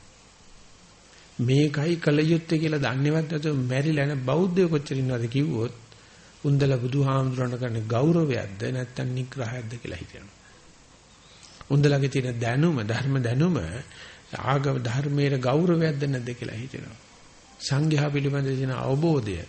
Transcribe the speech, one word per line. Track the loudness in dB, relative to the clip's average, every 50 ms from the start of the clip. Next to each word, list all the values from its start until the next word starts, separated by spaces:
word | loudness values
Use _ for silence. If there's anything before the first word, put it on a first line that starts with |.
| -20 -20 -20 -20 -20 -20 -20 -20 -20 -20 -20 -20 -20 -20 -20 -20 -20 -20 -20 -20 -20 -20 -20 -20 -20 -10 -4 -2
මේකයි | 0 2 4 4 4 2 2 0 0 0 -2
කල | 0 0 2 2 4
යුත්තේ | 4 4 2 2 0 0 0 0
කියලා | 0 0 0 0
දන්නේවත් | 0 0 0 0 2 2 2 0 0 -2
නැතුව | -4 -4 -2 -2 -2 -2 0
මැරිලා | 0 0 0 0 0 0 0 0 0
යන | -2 -2 -2
බෞද්ධයෝ | 0 2 2 2 2 2 2 2 4
කොච්චර | 2 0 -2 -2 -2 -2
ඉන්නවද | 0 0 0 -2 -2 -2
කිව්වොත්, | 0 0 0 0 0 -2 -2 -4 -6 -10 -20 -20 -20 -20 -20 -20 -20 -20 -20 -20 -12 -4
උන්දල | 0 2 2 4 4 4 2 2
බුදුහාමුදුරණ | 0 0 0 2 2 2 2 2 2 0 0 0 -2 -2 -2 -2
කරන | -4 -4 -4 -4 -2
ගෞරවයක්ද | 0 0 2 4 4 6 4 4 2 0 -2 -4 -6 -8 -6 -6 -4
නැත්නම් | -4 -4 -6 -6 -6 -6 -4 -4
නිග්‍රහයක්ද | -4 -4 -6 -6 -6 -6 -6 -6 -6 -8 -8 -10 -10
කියලා | -10 -10 -10 -10 -10
හිතෙනවා. | -12 -12 -16 -18 -18 -20 -20 -20 -20 -20 -20 -20 -20 -20 -20 -20 -20 -20 -20 -20 -20 -20 -20 -20 -20 -20 -20 -20 -20 -20 -20 -14 -4
උන්දලගේ | 0 2 4 4 4 4 2 2 0
තියෙන | 0 -2 -2 -2 -4 -2
දැනුම, | -2 0 2 2 2 2 2 0 0
ධර්ම | -2 -2 -2 0 0 0 0
දැනුම, | 0 0 2 2 2 2 2 0 -2 -4 -8 -10 -12 -14 -18 -20 -20 -20 -20 -20 -18 -14 -10 -6
ආගම | -2 0 0 2 2 0 -2 -2
ධර්මයේ | -2 -2 -2 -2 -2 -2 0 0 0 2 0 0
ගෞරවයක්ද | 0 2 2 2 4 4 4 2 2 0 0 0 -2
නැද්ද | -2 -2 -2 -4 -6
කියලා | -8 -8 -8 -8 -8 -8
හිතෙනවා. | -10 -10 -10 -12 -12 -12 -16 -18 -20 -20 -20 -20 -20 -20 -20 -20 -20 -20 -16 -10
සංඝයා | -4 0 0 2 2 4 2 2 2 2
පිළිබඳ | 0 0 0 0 0 0 -2 -2
තියෙන | -2 -2 -2 -2 -2
අවබෝධය, | -2 -2 0 0 2 4 2 2 2 0 -2 -4 -6 -8